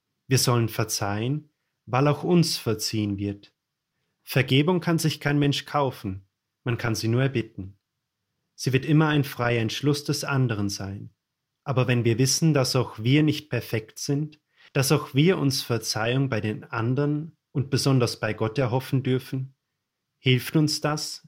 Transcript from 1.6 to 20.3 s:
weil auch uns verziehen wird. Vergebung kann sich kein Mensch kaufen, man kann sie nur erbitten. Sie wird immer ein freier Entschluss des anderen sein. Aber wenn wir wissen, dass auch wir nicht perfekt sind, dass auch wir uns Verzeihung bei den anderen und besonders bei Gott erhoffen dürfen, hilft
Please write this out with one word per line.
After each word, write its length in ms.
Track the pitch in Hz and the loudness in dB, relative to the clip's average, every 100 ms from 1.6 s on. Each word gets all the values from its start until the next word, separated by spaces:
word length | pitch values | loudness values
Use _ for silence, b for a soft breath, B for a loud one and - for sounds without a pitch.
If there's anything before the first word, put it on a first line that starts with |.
| _ _ - | _ _ -4
weil 220 | 123 147 | 0 2
auch 160 | 143 | 0
uns 320 | 170 175 160 - | 2 4 4 0
verziehen 640 | 120 107 - 110 104 98 | -4 -4 -4 -2 -2 -2
wird. 360 | 101 101 - _ _ _ _ _ _ _ | -4 -6 -14 _ _ _ _ _ _ _
Vergebung 560 | - 135 131 131 151 180 | -4 -2 2 2 4 0
kann 200 | 175 165 | 0 0
sich 200 | 156 - | 0 -2
kein 180 | 147 147 | 0 2
Mensch 280 | 143 135 - | 2 0 -4
kaufen, 640 | 151 135 - 101 95 - _ _ _ | -2 -2 -4 -8 -10 -14 _ _ _
man 140 | 123 117 | -6 -2
kann 180 | 120 107 | -2 -2
sie 140 | 113 | 0
nur 120 | 120 | 0
erbitten. 560 | 135 131 - - 95 - _ _ _ _ _ _ _ - | 0 -2 -6 -10 -14 -16 _ _ _ _ _ _ _ -8
Sie 160 | 135 | 0
wird 140 | 131 139 | 0 4
immer 240 | 151 156 | 4 4
ein 160 | 151 135 | 2 -2
freier 340 | - 120 120 | -2 0 0
Entschluss 460 | 110 - 143 147 - | -2 -2 -2 -2 -2
des 180 | 139 | -4
anderen 460 | - 139 123 104 101 | -2 0 0 0 -4
sein. 400 | - 98 101 110 _ _ _ _ _ - | -4 -10 -10 -14 _ _ _ _ _ -4
Aber 220 | 127 123 | -2 2
wenn 160 | 123 | 2
wir 140 | 113 110 | 2 2
wissen, 360 | 131 - 160 | 2 2 4
dass 220 | 143 127 131 | 4 2 0
auch 240 | 117 - | -2 -4
wir 240 | 113 147 | 2 4
nicht 260 | 151 147 - | 2 0 -4
perfekt 480 | 120 - 113 - - | -8 -4 -6 -6 -10
sind, 440 | - 143 151 - b b b | -4 -4 -4 -10 b b b
dass 180 | 147 131 | -2 2
auch 220 | 151 - | 2 2
wir 240 | 131 165 170 | 4 4 4
uns 240 | 139 135 | 0 -2
Verzeihung 680 | - 113 - 110 113 131 135 | -2 -4 -2 -2 0 0 0
bei 140 | 110 | -2
den 240 | 107 - - | -2 -6 -6
anderen 720 | 117 117 131 147 147 160 - _ | -4 -2 0 0 -2 -6 -16 _
und 180 | 147 127 | -6 -2
besonders 500 | 131 139 131 117 - | 0 2 4 2 -2
bei 140 | 110 | -6
Gott 240 | 104 110 143 | -2 -2 0
erhoffen 440 | 123 127 - 135 | 0 -2 -2 -2
dürfen, 540 | 131 127 - 135 135 _ _ _ _ _ _ _ | 0 -2 -2 -8 -8 _ _ _ _ _ _ _
hilft 380 | 131 | 2